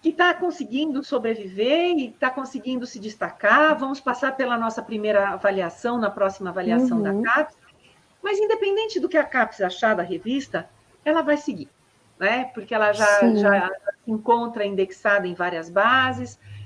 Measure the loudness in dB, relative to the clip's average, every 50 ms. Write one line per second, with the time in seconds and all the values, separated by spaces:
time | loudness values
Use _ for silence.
0 | _ -2 2 4 2 2 4 2 -2 -4 -4 -4 -10 -6 -4 -4 -4 -2 -4 -6
1 | -6 -4 -4 -2 -2 -2 -4 -4 -6 -10 -4 -2 2 2 2 2 2 2 0 0
2 | -2 -4 -6 _ -4 -4 -2 -4 -8 -8 -10 -10 -8 -6 -8 -8 -8 -10 -14 -12
3 | -12 -12 -8 _ -8 -8 -8 -2 2 4 6 6 6 4 4 2 0 -6 -6 -4
4 | -4 -4 -2 -2 -2 -4 -2 -2 -2 -2 0 -2 -2 -4 -4 -6 -10 -8 -8 -4
5 | -2 2 2 2 2 2 -2 0 0 0 0 2 -2 -4 -6 -4 -4 -2 -2 0
6 | -2 -2 0 0 -2 -2 -2 -4 -8 -6 -6 -4 -2 2 2 2 2 2 2 0
7 | 0 0 0 0 0 2 2 2 0 -2 -6 _ _ _ _ _ _ _ _ _
8 | _ _ _ _ -6 -4 0 0 2 0 2 0 0 0 0 -2 -2 -2 -4 -4
9 | -4 0 0 0 0 2 0 0 0 0 0 -4 -4 -4 -2 0 0 0 2 0
10 | -2 -4 -6 -6 -4 -4 -4 -4 -4 -4 -8 -8 -8 -8 _ _ _ _ _ _
11 | _ 2 2 2 4 2 0 0 0 -6 -8 -8 -10 -16 _ _ _ _ _ _
12 | _ _ _ _ -2 0 0 0 -2 -6 -8 -14 -10 -4 0 2 2 2 2 4
13 | 4 4 6 6 6 4 4 4 4 6 4 4 2 0 -4 -6 _ -8 -8 _
14 | _ -6 -6 -4 2 2 2 2 2 -4 -4 -4 -4 -2 0 -2 -2 -2 -4 -4
15 | _ 0 2 2 0 -2 -4 -4 -4 -4 -4 -6 -8 -2 0 2 4 4 4 4
16 | 2 0 -2 -4 -8 -10 -12 _ _ -20 -18 -16 -16